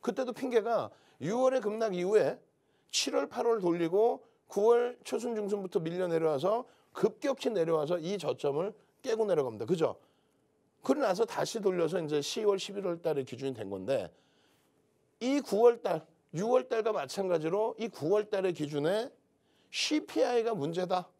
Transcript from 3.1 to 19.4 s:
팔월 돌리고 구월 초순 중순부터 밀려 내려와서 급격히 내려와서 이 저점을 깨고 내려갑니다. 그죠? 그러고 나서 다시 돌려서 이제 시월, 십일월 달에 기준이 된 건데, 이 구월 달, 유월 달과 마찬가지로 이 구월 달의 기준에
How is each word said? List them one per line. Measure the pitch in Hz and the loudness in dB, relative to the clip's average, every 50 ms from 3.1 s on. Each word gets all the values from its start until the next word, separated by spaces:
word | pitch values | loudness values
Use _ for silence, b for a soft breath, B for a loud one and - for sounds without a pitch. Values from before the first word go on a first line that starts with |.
| 269 277 277 285 | 0 0 -2 -2
팔월 | - 240 240 240 226 220 | -4 -2 0 0 0 2
돌리고 | 180 175 170 175 170 165 175 202 220 240 254 262 b b b b b | 2 0 0 0 0 0 4 4 4 4 2 -2 b b b b b
구월 | _ - 202 208 226 240 240 240 247 247 _ - | _ -2 2 4 6 6 6 4 0 -4 _ -8
초순 | - 254 233 220 247 233 | -6 -6 -4 -4 -4 -4
중순부터 | 214 208 196 208 208 190 185 - 196 | -4 -2 -2 -4 -4 -4 -2 -2 -2
밀려 | 160 165 170 180 185 | -2 -2 -2 -2 -2
내려와서 | 175 165 160 160 160 151 135 151 190 214 240 247 b b b b b | 0 0 2 2 2 0 2 2 0 0 0 -4 b b b b b
급격히 | b - - 220 - - - 277 269 262 - 254 | b 0 0 0 0 0 -2 -2 -2 0 -2 -2
내려와서 | 220 185 165 165 165 156 147 135 180 175 | 0 0 2 2 2 0 2 0 -2 -2
이 | 156 175 202 | -2 -4 -4
저점을 | 190 160 143 127 - - 143 135 147 180 208 214 b b b b _ | -2 -2 -4 -4 0 -2 -2 0 0 -2 -4 -6 b b b b _
깨고 | - 262 226 220 220 | -4 -2 0 0 2
내려갑니다. | 208 180 156 135 123 110 104 113 | 2 2 2 2 0 -4 -6 -2
그죠? | 110 185 160 156 120 95 b b b b b b b b b _ _ _ _ _ _ _ _ - | -2 2 2 2 0 0 b b b b b b b b b _ _ _ _ _ _ _ _ 0
그러고 | - 269 302 277 | 0 2 2 2
나서 | 208 180 190 226 | 0 2 0 0
다시 | 214 - 151 151 - - 226 | -2 -2 -4 -4 -4 -4 -2
돌려서 | 202 196 185 175 165 151 175 185 | -2 0 0 2 0 0 0 -2
이제 | 160 147 151 147 | -2 0 -2 -2
시월, | 143 - - 233 214 202 196 190 | -2 -2 -4 0 0 0 0 0
십일월 | - - 196 202 190 180 170 165 | -4 -8 -8 -6 -4 -4 -6 -2
달에 | 170 170 151 143 131 | -2 -2 -2 -2 -4
기준이 | - - 120 135 135 127 | -6 -10 -8 -6 -6 -6
된 | 107 107 98 | -6 -8 -8
건데, | 98 95 92 101 139 120 92 82 b b b b b b b b b b b b b b _ _ _ _ _ _ _ _ | -8 -6 -4 -2 -2 -2 -2 -6 b b b b b b b b b b b b b b _ _ _ _ _ _ _ _
이 | 226 254 277 285 | -2 0 0 0
구월 | 247 - 196 208 233 240 233 233 | 0 0 2 6 8 6 6 6
달, | - 202 170 160 - _ _ _ _ _ - | -2 -2 -2 -2 -4 _ _ _ _ _ -6
유월 | 156 202 233 254 254 254 - | -4 0 4 2 2 2 2
달과 | - 226 214 226 | -2 0 0 0
마찬가지로 | 214 185 139 131 - 190 196 185 175 160 151 160 175 208 220 233 - | -2 -2 -4 -6 -4 -4 0 0 0 0 0 0 0 0 0 -2 -2
이 | - 220 | -4 -8
구월 | 220 - - 139 160 196 214 214 208 | -8 -6 -4 0 2 2 2 2 0
달의 | 208 190 185 185 170 | -2 -2 0 -2 -2
기준에 | 143 151 143 151 143 143 165 196 220 233 285 - _ _ _ _ _ | -2 -4 -4 -2 0 0 0 0 0 -2 -6 -10 _ _ _ _ _